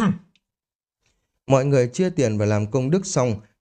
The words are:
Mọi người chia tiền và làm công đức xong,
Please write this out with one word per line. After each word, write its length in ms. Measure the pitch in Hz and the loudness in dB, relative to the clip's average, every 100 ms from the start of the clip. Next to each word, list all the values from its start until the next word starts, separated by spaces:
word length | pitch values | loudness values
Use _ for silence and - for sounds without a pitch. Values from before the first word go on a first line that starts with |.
| 202 196 _ _ _ _ _ _ _ _ _ _ _ _ - | 0 -2 _ _ _ _ _ _ _ _ _ _ _ _ 0
Mọi 180 | 135 139 | 2 4
người 220 | 139 123 | 2 0
chia 220 | - 185 | 0 -2
tiền 280 | 175 120 107 | 0 0 0
và 80 | 104 | 0
làm 260 | 104 104 | 0 -2
công 180 | 131 131 | -2 -2
đức 160 | 185 185 | -2 -2
xong, 300 | 143 127 104 - _ | -2 -2 -4 -10 _